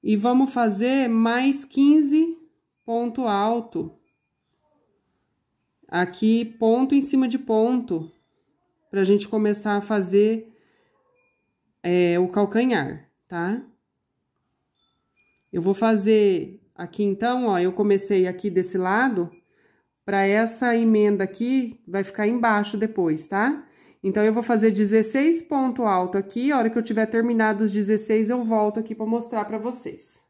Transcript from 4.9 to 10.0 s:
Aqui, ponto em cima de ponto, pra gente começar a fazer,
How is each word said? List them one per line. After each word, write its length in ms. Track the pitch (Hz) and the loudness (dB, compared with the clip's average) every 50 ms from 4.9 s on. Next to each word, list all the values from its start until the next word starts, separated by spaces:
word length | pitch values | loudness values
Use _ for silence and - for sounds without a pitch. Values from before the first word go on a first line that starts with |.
| _ _ _ _ _ _ _ _ _ _ _ _ _ _ _ _ _ _ _ | _ _ _ _ _ _ _ _ _ _ _ _ _ _ _ _ _ _ _
Aqui, 560 | - - 175 180 175 180 - - 220 226 233 233 | -8 -4 -4 -4 -4 -4 -2 0 2 2 0 -2
ponto 500 | 226 - - 226 226 226 247 269 269 285 | -6 -6 -2 0 2 2 2 2 2 2
em 80 | 277 | 0
cima 280 | 269 - - 262 262 240 | 2 2 0 0 0 0
de 100 | 226 262 | -2 -6
ponto, 720 | - - 220 220 220 240 254 247 233 - 180 160 160 160 _ _ _ _ _ _ _ _ _ _ _ _ _ _ _ _ | -4 0 0 2 2 2 0 -2 -2 -4 -6 -6 -6 -10 _ _ _ _ _ _ _ _ _ _ _ _ _ _ _ _
pra 140 | - 196 190 | -2 0 2
gente 200 | 185 202 202 202 | 4 4 2 2
começar 520 | - - 214 214 214 208 208 - 220 208 | -2 -2 0 0 0 0 0 -2 -2 -2
a 40 | 202 | -2
fazer, 720 | 202 - 214 208 | -2 -2 -2 -2